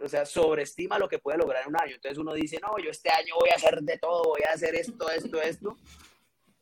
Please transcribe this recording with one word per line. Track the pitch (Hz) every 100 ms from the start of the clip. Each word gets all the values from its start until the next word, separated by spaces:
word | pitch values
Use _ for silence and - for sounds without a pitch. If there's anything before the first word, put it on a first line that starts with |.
o | 143
sea, | 147 143
sobreestima | 185 160 151 143 - 185 208
lo | 190
que | 151
puede | 143 160
lograr | 160 131
en | 135
un | 165
año. | 160
Entonces | 127 135 143
uno | 156
dice, | 156 156 160
"No, | 208 214
yo | 156
este | 151 170
año | 160 160 165
voy | 175
a |
hacer | 165 160 160
de | 151 160
todo, | 160 175
voy | 165 147 156
a |
hacer | 156 160
esto, | 165 170 - 160
esto, | 165 - 160
esto", | 160 170 202 - - - - _ _ _ _ _